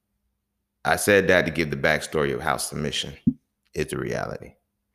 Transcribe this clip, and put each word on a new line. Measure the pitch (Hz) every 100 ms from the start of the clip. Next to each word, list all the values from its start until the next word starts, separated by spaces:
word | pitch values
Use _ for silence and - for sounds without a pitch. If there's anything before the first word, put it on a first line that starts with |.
| _ _ _ _ _ _ _ _ -
I | 87
said | - 98 92
that | 90 82
to |
give | 80 78
the | 69
backstory | 78 76 - 80 71
of | 60
how | 76 65
submission | - 71 76 - 76 76 - - _ _ _
is | - 73
the | 67
reality. | 60 58 50 - - - _ _ _